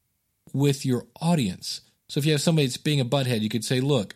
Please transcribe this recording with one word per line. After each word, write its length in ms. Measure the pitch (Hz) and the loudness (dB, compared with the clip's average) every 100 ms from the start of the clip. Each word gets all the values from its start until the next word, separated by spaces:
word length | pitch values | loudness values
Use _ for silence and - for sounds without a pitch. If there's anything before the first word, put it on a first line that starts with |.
| _ _ _ _ - | _ _ _ _ -8
with 320 | 135 143 139 135 | 0 2 2 0
your 200 | 120 - - | -2 -4 -6
audience. 640 | 165 165 101 90 - - _ _ - | 0 0 0 -4 -10 -12 _ _ -8
So 120 | 156 | -4
if 60 | 147 | 0
you 60 | |
have 100 | 147 | 0
somebody 260 | 175 160 135 | 2 2 2
that's 100 | - | -2
being 240 | 156 147 | -2 0
a 40 | 120 | 2
butthead, 360 | 143 127 113 | 0 0 0
you 80 | 107 | 0
could 160 | 117 - | -2 -2
say, 160 | 127 | 0
"Look, 340 | 139 135 92 | 2 0 -2